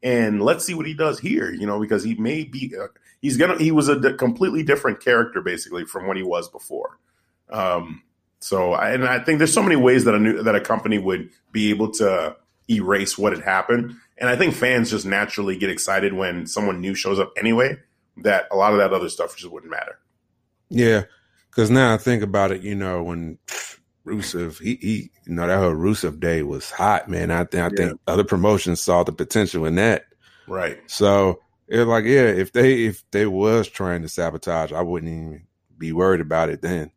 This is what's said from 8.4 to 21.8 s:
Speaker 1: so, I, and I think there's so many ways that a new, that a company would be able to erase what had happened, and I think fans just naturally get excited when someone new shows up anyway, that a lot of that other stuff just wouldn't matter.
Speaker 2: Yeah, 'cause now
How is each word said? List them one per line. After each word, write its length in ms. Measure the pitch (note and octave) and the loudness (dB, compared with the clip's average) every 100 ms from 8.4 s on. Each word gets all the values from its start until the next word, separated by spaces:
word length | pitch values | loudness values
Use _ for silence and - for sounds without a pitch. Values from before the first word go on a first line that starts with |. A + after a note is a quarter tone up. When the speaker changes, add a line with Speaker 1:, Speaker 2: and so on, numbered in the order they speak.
Speaker 1:
so, 320 | - F#2+ F2+ | -4 0 0
I, 180 | E2+ G#2 | 0 0
and 120 | B2+ | 0
I 160 | B2+ B2 | 0 0
think 180 | B2 D#3 | 0 2
there's 140 | D#3 | 4
so 100 | - | 2
many 140 | G3 D#3 | 4 4
ways 280 | B2+ B2+ A2+ | 6 6 6
that 80 | |
a 40 | G#2 | 4
new, 240 | A2 G#2+ | 4 2
that 140 | A2 G#2 | 2 0
a 40 | |
company 380 | G2+ A2 A2 G#2+ | 2 -2 0 -2
would 320 | F#2+ F#2 - _ _ | 0 -4 -6 _ _
be 180 | A2 G#2+ | -2 0
able 220 | G2+ G#2+ | 0 -2
to 420 | - G#2 F#2 D#2 - _ _ - | 0 2 2 -2 -6 _ _ -2
erase 480 | A2 F#2 G2+ G2 - | -2 2 0 0 0
what 160 | G2+ | 0
had 100 | - | 0
happened, 500 | G2 F#2 - A#2+ A#2 - _ _ | 0 -2 2 0 -2 -10 _ _
and 100 | B2 | -2
I 60 | |
think 200 | B2 F3+ | 2 0
fans 360 | - B2+ B2+ A#2 | 2 2 2 0
just 160 | G#2+ F#2+ | -2 -2
naturally 500 | G2 G2+ - G2 F#2 | -2 -2 -4 -6 -4
get 140 | G2 | -4
excited 440 | E2+ - G2 G2 | -4 -2 0 0
when 320 | F#2+ F#2+ F2 D#2+ | -2 -4 -6 -8
someone 340 | - G#2 F2+ | -4 -4 -4
new 160 | F#2 F#2+ | -6 -6
shows 240 | F#2+ G2 | -4 -2
up 120 | F#2+ - | -2 -2
anyway, 400 | G#2+ A2+ C3 C#3 _ _ _ - | 0 2 0 -2 _ _ _ -6
that 300 | F#2+ F#2+ - | 0 0 0
a 60 | G2 | 2
lot 160 | G2+ | 4
of 60 | G#2 | 4
that 140 | G2 | 4
other 160 | F#2+ F#2 | 2 -2
stuff 280 | - E2+ - | -6 -8 -8
just 160 | F2 | -18
wouldn't 180 | D#2+ E2 | -18 -12
matter. 300 | D2+ - - _ _ _ _ _ _ _ | -12 -12 -16 _ _ _ _ _ _ _
Speaker 2:
Yeah, 360 | A#2 A#2 A2 G2 _ _ _ _ | 0 4 4 0 _ _ _ _
'cause 180 | - A2 | 0 4
now 240 | B2+ | 6